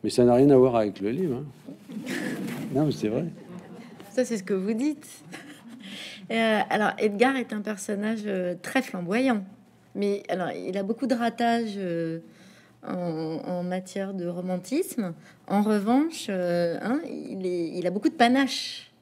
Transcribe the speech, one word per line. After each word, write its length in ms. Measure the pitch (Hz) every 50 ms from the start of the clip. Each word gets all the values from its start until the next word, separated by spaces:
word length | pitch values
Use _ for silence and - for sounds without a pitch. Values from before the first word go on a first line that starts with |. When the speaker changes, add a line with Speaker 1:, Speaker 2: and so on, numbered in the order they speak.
| -
Speaker 1:
Mais 60 | 107
ça 140 | - - 123
n'a 100 | 120 120
rien 160 | 123 139 147
à 60 | 139
voir 200 | 127 127 131 120
avec 240 | 113 110 104 95 -
le 100 | 95 104
livre, 260 | 123 165 190 165 120 123
hein. 360 | 147 143 127 - - - 277 - - - - - - - - - - - - - - - - - - - -
Non, 100 | 131 156
mais 80 | 151
c'est 160 | 120 - - 107
vrai. 160 | 110 135 170 165 - - - - - - - - - - - - - - - -
Speaker 2:
Ça, 140 | - - 254
c'est 120 | - 233
ce 60 | 202 185
que 100 | - 208
vous 200 | 190 185 208 226
dites. 340 | 220 262 302 294 - - - - - - 165 180 - - - - - - 233 233 - 214 190 - - - - - - 190 -
Euh, 300 | 226 226 226 226 220 208 - -
alors, 200 | - 220 208 - - -
Edgar 380 | - 214 202 196 233 262 269
est 160 | 262 233 -
un 80 | 220 214
personnage, 580 | 202 214 214 190 - - 214 196 202 214 226 220 208
euh, 280 | 208 196 185 180 180 180 175
très 220 | - - - 262
flamboyant. 600 | 254 - - 185 175 170 196 233 262 269 240 208 190 190 - - - - _ _ _ _ _
Mais 260 | 196 202 202 202 202 - -
alors, 220 | - 190 180 151
il 240 | 85 85 90 - 185
a 60 | 202 196
beaucoup 220 | 190 226 - 277 233
de 60 | 254
ratages, 600 | 226 233 233 226 - 240 233 233 233 233 220 196 202
euh, 420 | 190 180 170 165 165 165 165 165 165 - - - - - - - - - - _ -
en, 540 | - - 180 175 175 160 156 160 156 165 156 -
en 180 | - 180 175 175
matière 500 | 180 180 185 185 185 - 196 196 196 196
de 120 | 190 175
romantisme. 880 | 175 175 180 180 185 180 180 185 - 254 311 381 - - - 208 175 165 - - - - - _ -
En 140 | 196 202
revanche, 640 | 208 214 214 208 196 220 240 269 302 330 320 - - -
euh, 480 | 196 185 180 175 175 175 175 170 165 -
hein, 180 | - 208 247 302 339 -
il 360 | - 151 - - - 190 185
est, 240 | 180 180 175 170 165 -
il 100 | 180 170
a 40 | 180
beaucoup 200 | 175 202 - 311
de 40 | -
panache. 800 | - 240 240 247 269 277 262 - - - - - - - - _ _